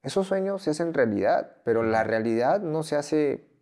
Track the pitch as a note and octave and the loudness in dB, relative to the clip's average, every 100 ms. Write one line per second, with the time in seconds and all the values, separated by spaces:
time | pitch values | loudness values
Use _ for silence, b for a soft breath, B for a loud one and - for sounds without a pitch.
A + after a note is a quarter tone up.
0 | C#3 G3 F#3+ G3 F#3+ G3 D#3+ D3+ E3+ D#3 | -2 -2 0 -2 -2 -2 -4 -2 -2 2
1 | A#2 G2+ G2+ F3 - - - A2+ A2+ A2+ | 2 2 2 0 -2 -8 0 2 2 2
2 | A2 A2 A2+ A2+ B2 G3 F3+ D#3 D#3 D3 | 2 0 0 0 2 0 -2 -4 -2 -4
3 | C#3+ D#3 C#3+ B2+ - _ | 0 0 0 -2 -10 _